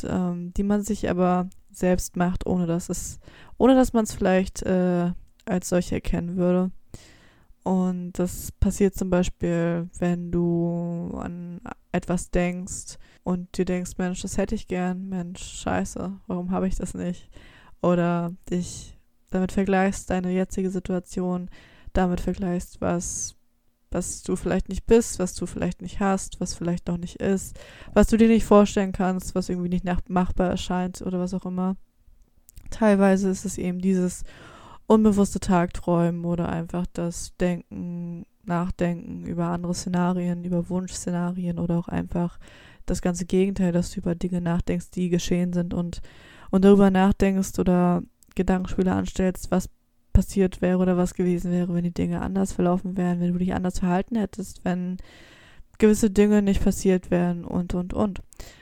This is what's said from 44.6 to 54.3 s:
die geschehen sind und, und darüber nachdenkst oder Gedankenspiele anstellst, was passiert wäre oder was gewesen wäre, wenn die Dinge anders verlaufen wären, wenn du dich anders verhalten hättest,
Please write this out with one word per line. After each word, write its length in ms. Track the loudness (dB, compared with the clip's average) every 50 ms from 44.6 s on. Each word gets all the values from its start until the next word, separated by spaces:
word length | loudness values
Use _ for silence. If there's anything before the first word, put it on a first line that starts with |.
| 0 0 -2 -2 -4 -6
die 180 | -4 -2 -2 0
geschehen 440 | 0 0 2 2 2 2 2 0 0
sind 200 | 0 -2 0 -2
und, 300 | -2 -2 -4 -6 -10 -12 -12 -14 -20 -20 -20 -20 -20 -6 0
und 140 | 4 6 10
darüber 260 | 10 10 10 10 8
nachdenkst 680 | 6 6 6 4 4 4 4 2 4 2 0 -2 0 0
oder 440 | 2 4 4 4 4 4 2 0 -2 -6 _ _ _ _ -4
Gedankenspiele 580 | -2 0 2 2 0 0 -2 -2 0 0 0 0
anstellst, 580 | 0 -2 -2 -2 -2 0 0 -2 -4 -4 -2
was 180 | -2 -2 -2 -4 -8 _ _ _ _ _ _ _ 4
passiert 480 | 4 4 2 2 2 2 2 0 0
wäre 180 | 0 2 2 2
oder 180 | 4 4 4
was 180 | 2 2 0 0
gewesen 380 | 0 0 0 0 0 0 0 0
wäre, 200 | 0 0 0 0
wenn 120 | 0 -2
die 100 | -2 -2
Dinge 260 | -2 -2 -2 -2 -4
anders 320 | -4 -2 -2 -2 -2 -2 0
verlaufen 440 | 0 2 2 2 0 0 -4 -4
wären, 240 | -2 -2 0 0 0
wenn 120 | 0 0 0
du 60 | -2
dich 160 | -2 -2 -2
anders 240 | -2 -2 -2 -2 -2
verhalten 380 | 0 0 0 0 -2 -2 -2
hättest, 480 | -4 -4 -4